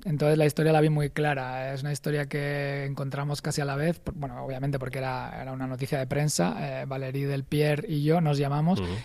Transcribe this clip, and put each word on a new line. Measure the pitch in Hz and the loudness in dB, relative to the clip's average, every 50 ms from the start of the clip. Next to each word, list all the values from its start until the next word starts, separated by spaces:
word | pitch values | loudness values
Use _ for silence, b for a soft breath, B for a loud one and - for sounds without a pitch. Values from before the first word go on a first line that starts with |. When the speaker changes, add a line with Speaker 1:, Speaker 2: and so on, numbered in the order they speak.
| - | -4
Speaker 1:
Entonces | 190 151 139 151 147 156 | -2 0 2 4 4 6
la | 156 151 | 6 6
historia | 147 - - 151 156 156 | 4 4 4 4 6 6
la | 156 151 | 6 6
vi | 156 | 6
muy | 151 147 147 143 | 4 2 0 0
clara. | - 151 151 151 143 135 127 127 127 131 131 135 139 | 0 0 0 0 0 0 -2 -4 -4 -4 -4 -4 -4
Es | 131 | -4
una | 135 147 147 | -4 -4 -4
historia | 139 - 151 147 147 143 | -4 -2 -2 -2 0 -2
que | 139 151 147 143 143 143 143 143 139 139 139 139 | -2 -2 -2 -2 -2 -2 -2 -2 -2 -2 -4 -4
encontramos | 139 139 139 139 135 135 139 143 147 147 - | -4 -4 -4 -4 -4 -4 -4 -2 -2 -4 -4
casi | - 156 - - 143 | -4 -4 -2 -2 -2
a | |
la | 143 139 | -2 0
vez, | 139 151 170 165 - | 0 0 0 0 0
por-, | - - - | -4 -8 -6
bueno, | 160 143 131 120 127 127 | -6 -8 -8 -8 -8 -8
obviamente | 131 131 131 135 143 139 131 | -8 -6 -2 -2 -2 -2 -2
porque | 127 127 127 135 | -4 -4 -4 -4
era, | 131 131 127 127 123 - - - | -4 -4 -4 -4 -6 -8 -8 -10
era | 131 131 131 | -8 -8 -8
una | 131 131 | -6 -6
noticia | 131 127 123 139 - 151 135 | -6 -4 -6 -4 -2 -2 -2
de | 131 | -2
prensa, | 131 143 143 151 151 - - 175 180 - - - 139 131 131 135 | 0 0 0 2 2 2 2 0 0 0 -2 -4 -6 -6 -6 -6
eh, | |
Valérie | 139 135 131 135 131 131 139 139 | -6 -6 -4 -4 -4 -2 -2 -2
Delpierre | 139 139 139 139 - 156 147 151 151 147 143 - - | 0 0 -2 -2 0 2 2 4 4 2 2 0 -2
y | 156 147 143 | -2 2 4
yo | 151 160 180 | 4 4 4
nos | 165 151 143 | 4 4 2
llamamos | 139 143 139 143 147 156 165 190 104 | 2 2 0 2 2 4 4 4 2
Speaker 2:
Ujú. | 92 87 92 110 B | 2 -2 -2 -4 B